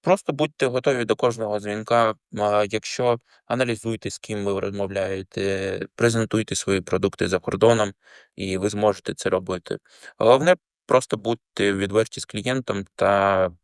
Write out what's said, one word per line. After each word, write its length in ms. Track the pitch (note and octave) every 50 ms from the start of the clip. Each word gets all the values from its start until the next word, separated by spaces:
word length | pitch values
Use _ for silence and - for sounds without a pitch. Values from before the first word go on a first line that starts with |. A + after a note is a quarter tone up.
| _
Просто 280 | E3+ F3+ G3+ - - D#3
будьте 340 | C#3 D#3 D3+ _ _ C#3+
готові 380 | C3 A#2+ B2+ B2 D3 C#3 B2 A#2
до 120 | G#2+ G#2+
кожного 440 | - - B2 A#2 A#2 A2+ G#2 G#2 G#2
дзвінка. 540 | G2+ G#2 G#2 G#2+ G#2+ - A#2+ A#2 A#2 A2 G#2+ _ _ _ - G#2
А, 260 | G#2 G#2 G#2 G#2 G#2 G2+
якщо 500 | G#2+ G#2+ - - - - B2+ B2 A#2+ A#2+ _ _ _ _ _
аналізуйте, 640 | _ A#2+ B2 B2+ A#2+ A2+ G#2+ - A2+ A2+ G#2+ - G#2
з 80 | - -
ким 260 | - - A2 G#2 G2+
ви 160 | G2+ G2 G2
розмовляєте, 1200 | F#2+ G2+ G2 G2+ G2+ F#2+ G2 G2 F#2+ G2 G2 F#2+ G2 _ _ - G2 G2 G2 F#2+ F#2+ F#2+ F#2+ F#2+ - - _
презентуйте 600 | - A#2+ A#2 A2+ A#2 A2 G#2+ - A2 A2 - G2
свої 260 | - - - G2 F#2+
продукти 480 | F2+ - - F#2+ F#2+ G2 - - F#2+ F#2
за 100 | F#2 F2+
кордоном, 540 | _ - - F#2+ G#2+ A#2 A#2 A2+ G#2+ G2+ G2+ _ _ _ - - - _ _
і 220 | - F#2+ F#2+ F#2+ F#2
ви 100 | F#2+ G#2
зможете 460 | G#2 G#2 G#2 G#2+ G2 - _ - -
це 160 | - - -
робити. 480 | - F#2 F#2 F#2 F#2 F2+ _ - - - _ _ _ - - - - _
Головне, 380 | G#2+ A2 B2 C3+ D3+ E3+ F#3 - _ _ _ _ _
просто 300 | - - C3 - - -
будьте 560 | B2+ G2+ A2+ A#2+ - _ _ _ - G2 G2+ G2
відверті 480 | G2 G2 F#2+ G2 G#2+ A2 - - -
з 40 | -
клієнтом 600 | _ - G#2+ G2+ B2 B2+ C3 B2 - G#2 G2+ G2 _ _
та 560 | - G2 F#2+ G2+ G2+ G2 G2 G2 F#2+ F#2+ F2+ F2 _